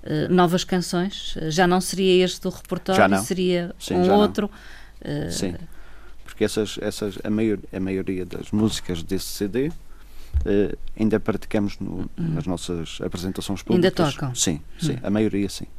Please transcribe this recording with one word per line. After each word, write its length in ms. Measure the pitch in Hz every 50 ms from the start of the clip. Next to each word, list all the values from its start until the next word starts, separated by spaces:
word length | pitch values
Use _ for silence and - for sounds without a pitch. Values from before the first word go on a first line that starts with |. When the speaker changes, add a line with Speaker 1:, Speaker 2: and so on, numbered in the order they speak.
| -
Speaker 1:
eh, 240 | - 151 151 147
novas 360 | - 175 180 180 170 175 180 -
canções. 680 | - 190 180 170 - - 175 175 196 - - - - - - - 156
Já 160 | 151 165 185
não 140 | 175 180 185
seria 460 | 180 - - 175 196 190 180 180 180
este 220 | 180 - - -
o 20 | 185
repertório, 520 | 180 - - - 180 175 - - 190 190
Speaker 2:
Já 60 | -
não. 160 | 95 98 95 -
Speaker 1:
seria 500 | - 190 180 185 180 180 175 175 175 - -
Speaker 2:
Sim, 160 | - - 190
Speaker 1:
um 80 | 180 180
Speaker 2:
já 80 | 185
não. 80 | 196 202
Speaker 1:
outro. 320 | 208 208 202 - 208 196 - - - - - - - - - - -
Eh, 280 | - 147 147 151 82
Speaker 2:
Sim. 240 | - - 101 92 85 87 - - - - - - - - - - - - -
Porque 200 | - - - 107
essas, 340 | 107 - 110 107 98 - -
essas, 380 | - 104 - - 110 104 92 - -
a 60 | -
maior-, 300 | 107 107 113 110 104 - - - -
a 60 | 95
maioria 440 | 95 95 95 95 92 87 95 92 92
das 280 | 87 - - - -
músicas 500 | - 107 107 107 92 - - - 90 82
desse 240 | 82 - 95 92 -
C 220 | - - - 104
D, 240 | 101 92 120 135 156 165 - - - - - - - - - - - - - -
eh, 300 | - 101 101 101 90 - - - - - -
ainda 200 | 110 107 101 107
praticamos 600 | - - 101 98 - - - 107 101 101 - -
no, 220 | 98 95 87 90
Speaker 1:
Hum. 60 | 90 - -
Speaker 2:
nas 280 | - 175 165 80 - 151
nossas 540 | 87 90 85 - - 87 85 80 - - -
apresentações 600 | - 90 - 87 85 95 95 - 92 - 98 92 -
Speaker 1:
Ainda 220 | - 180 180 170 185
Speaker 2:
públicas. 220 | 180 - 170 147 127
Speaker 1:
tocam? 220 | - - 131 123
Speaker 2:
Sim, 200 | - - 95 82
Speaker 1:
Hum. 300 | 76 - - - - -
Speaker 2:
sim, 120 | 151 139 127
a 80 | - 101
maioria 400 | 101 107 110 107 98 101 101 95
sim. 160 | - - - - -